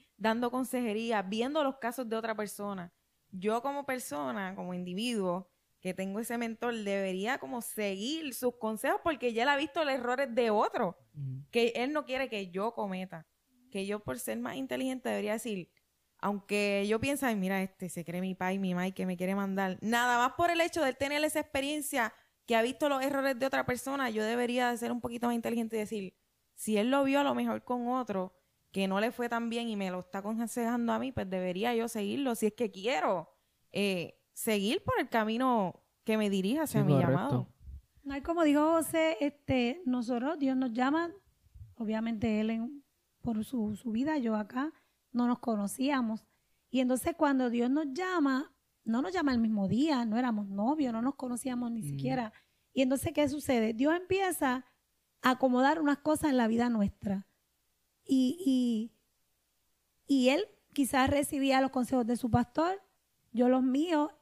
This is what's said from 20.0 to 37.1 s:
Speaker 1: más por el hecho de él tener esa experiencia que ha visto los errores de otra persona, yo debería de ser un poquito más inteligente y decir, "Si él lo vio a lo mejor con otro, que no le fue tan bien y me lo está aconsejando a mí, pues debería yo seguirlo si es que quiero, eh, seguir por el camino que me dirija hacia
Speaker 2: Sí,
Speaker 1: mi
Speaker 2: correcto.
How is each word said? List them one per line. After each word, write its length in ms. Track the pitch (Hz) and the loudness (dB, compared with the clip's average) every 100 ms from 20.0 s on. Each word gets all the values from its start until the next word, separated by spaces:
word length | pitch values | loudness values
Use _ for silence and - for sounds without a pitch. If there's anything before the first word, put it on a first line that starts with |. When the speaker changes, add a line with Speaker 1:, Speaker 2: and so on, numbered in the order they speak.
| 247 240 | 4 4
Speaker 1:
más 140 | 254 262 | 2 2
por 140 | 339 | 0
el 100 | 339 | 2
hecho 200 | 330 339 | 0 0
de 80 | 269 | 0
él 60 | 254 | 0
tener 260 | 277 294 | -2 0
esa 180 | 302 302 | 0 -2
experiencia 760 | 302 269 277 302 285 269 220 - _ _ - | -2 -2 -2 -4 -2 -2 -2 -4 _ _ -2
que 100 | 226 | 0
ha 60 | |
visto 260 | 233 262 302 | 0 0 0
los 140 | 269 | 0
errores 360 | 269 277 269 247 | 0 0 0 0
de 60 | 269 | -2
otra 200 | 269 254 | -2 -2
persona, 420 | 247 269 277 254 | -4 -4 -2 -2
yo 120 | 220 | 0
debería 460 | 214 240 240 247 240 | 0 0 0 2 0
de 60 | 240 | 0
ser 120 | 233 | -2
un 80 | 240 | -4
poquito 240 | 240 233 240 | -4 -2 -2
más 80 | |
inteligente 420 | 233 226 233 220 220 | 0 -2 -2 -2 -4
y 40 | |
decir, 360 | 208 220 190 _ _ _ _ | -4 -6 -8 _ _ _ _
"Si 240 | - - 214 | -8 0 2
él 120 | 233 | 4
lo 140 | 277 | 4
vio 160 | 269 277 | 4 4
a 40 | |
lo 100 | 285 | 4
mejor 280 | 240 240 220 | 2 0 -2
con 240 | - 247 240 | -4 -4 -2
otro, 500 | 254 247 190 185 _ _ _ _ | -2 -2 -4 -4 _ _ _ _
que 180 | 190 190 | -2 0
no 120 | 190 | 2
le 120 | 226 | 0
fue 160 | 240 240 | -2 -2
tan 220 | 233 233 | -2 -2
bien 180 | 233 233 | -2 -4
y 80 | 208 | -2
me 140 | 190 | -4
lo 100 | 180 | -4
está 180 | 180 196 | -6 -8
aconsejando 760 | 196 226 214 240 233 240 233 | -4 -4 -2 -2 0 0 0
a 40 | 220 | 0
mí, 140 | 254 | -2
pues 160 | 240 196 | -4 -4
debería 460 | 185 185 180 226 | -2 -2 -2 0
yo 140 | 233 233 | 0 -2
seguirlo 460 | 220 202 233 269 | -2 -2 -2 -2
si 120 | 226 214 | 0 0
es 80 | |
que 160 | - 226 | 0 -4
quiero, 580 | 185 202 294 320 180 156 _ _ _ _ | -2 -2 0 0 0 -4 _ _ _ _
eh, 460 | - 202 180 156 - _ | -2 0 0 -4 -12 _
seguir 500 | - - 214 196 349 | -8 0 2 2 0
por 160 | - 494 | 0 -2
el 80 | 285 | 0
camino 760 | 233 214 226 262 233 185 - _ _ | 0 0 0 2 2 0 -4 _ _
que 120 | - 220 | -2 0
me 120 | 208 | 2
dirija 320 | 196 190 285 | 2 2 0
hacia 160 | 311 - | 0 2
Speaker 2:
Sí, 60 | - | 6
Speaker 1:
mi 80 | |
Speaker 2:
correcto. 180 | 139 - | 6 6